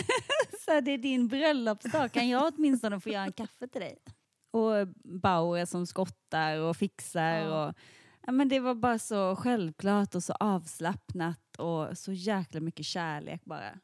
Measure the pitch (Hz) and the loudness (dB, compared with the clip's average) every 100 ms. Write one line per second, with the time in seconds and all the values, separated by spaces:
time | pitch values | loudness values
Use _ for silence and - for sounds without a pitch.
0 | - 494 - 587 - 415 - 302 262 277 | 0 0 0 0 0 -2 2 2 2 0
1 | 269 254 233 269 311 277 226 208 233 302 | 0 2 2 4 2 2 0 -2 -2 0
2 | 247 - 247 247 311 311 294 254 214 196 | 0 2 2 4 2 4 4 4 2 -2
3 | 220 202 190 208 214 - 247 262 160 - | -4 -4 -4 -6 -10 -12 -10 -8 -8 -10
4 | - - _ _ _ 226 220 208 190 - | -20 -20 _ _ _ 0 2 2 0 -4
5 | - 180 196 175 170 175 175 180 175 - | -12 0 2 4 2 0 -2 -2 -2 -2
6 | 185 - - 160 156 156 165 165 202 - | -4 -6 -4 0 0 0 0 0 -2 -6
7 | - 175 160 165 160 156 151 - - - | -6 0 2 0 0 -2 -4 -6 -16 -20
8 | - _ - 262 269 269 254 233 240 226 | -20 _ 0 2 4 2 2 0 0 0
9 | - 208 185 190 247 233 160 - 196 202 | 0 0 2 2 2 0 0 -2 2 2
10 | 202 175 - - 208 185 160 - 165 202 | 2 -2 -4 0 0 0 -2 -6 -4 -4
11 | - 175 165 160 _ - 170 165 151 180 | -6 -4 -4 -6 _ -8 -4 -2 -4 -8
12 | - 190 196 190 170 160 160 156 151 180 | -8 -6 -2 -2 -4 -6 -6 -6 -6 -4
13 | 160 151 - 165 - 151 98 190 | -4 -6 -8 -12 -12 -12 -12 -14